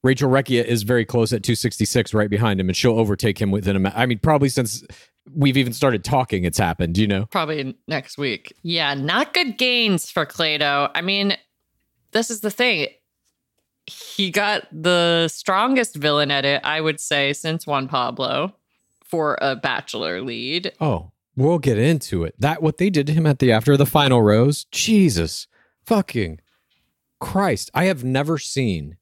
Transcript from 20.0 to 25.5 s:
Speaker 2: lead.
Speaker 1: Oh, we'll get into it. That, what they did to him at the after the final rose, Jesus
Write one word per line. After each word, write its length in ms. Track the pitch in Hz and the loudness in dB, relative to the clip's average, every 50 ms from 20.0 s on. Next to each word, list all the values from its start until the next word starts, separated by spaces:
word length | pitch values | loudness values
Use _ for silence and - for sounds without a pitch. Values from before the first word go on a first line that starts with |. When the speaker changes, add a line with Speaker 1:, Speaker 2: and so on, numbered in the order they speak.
| 98 80 87 92 | -6 -6 -6 -6
Speaker 2:
lead. 500 | 127 131 117 113 120 131 156 175 180 - _ _ | -8 -8 -8 -8 -8 -6 -6 -6 -6 -8 _ _
Speaker 1:
Oh, 300 | 160 147 110 82 85 - _ _ _ _ _ | -2 -2 -2 -2 -6 -12 _ _ _ _ _
we'll 220 | 127 131 156 175 165 | 0 2 2 2 2
get 180 | 135 135 113 104 | 2 2 2 4
into 460 | 120 151 170 143 - - - 87 82 | 4 2 2 0 -2 -4 -4 -2 -4
it. 100 | 78 - - | -4 -4 -2
That, 240 | 104 - 208 - | -2 -2 0 0
what 160 | 165 156 - - | -2 -2 0 2
they 100 | 175 208 | 0 2
did 180 | 185 151 139 147 | 2 2 0 2
to 40 | |
him 140 | 156 165 160 | 2 2 4
at 120 | 151 139 - | 2 2 4
the 140 | 131 123 | 4 4
after 240 | 110 110 110 147 143 | 4 4 4 4 4
the 100 | 135 139 | 4 4
final 360 | - - 151 143 135 127 120 | 4 4 2 4 6 6 6
rose, 420 | 110 104 104 110 123 139 143 - - _ | 6 6 6 6 4 4 2 -2 -8 _
Jesus 760 | - - - 220 220 208 190 156 104 87 82 80 - - - _ | -6 -4 0 4 6 6 6 6 4 2 -2 -2 -4 -10 -14 _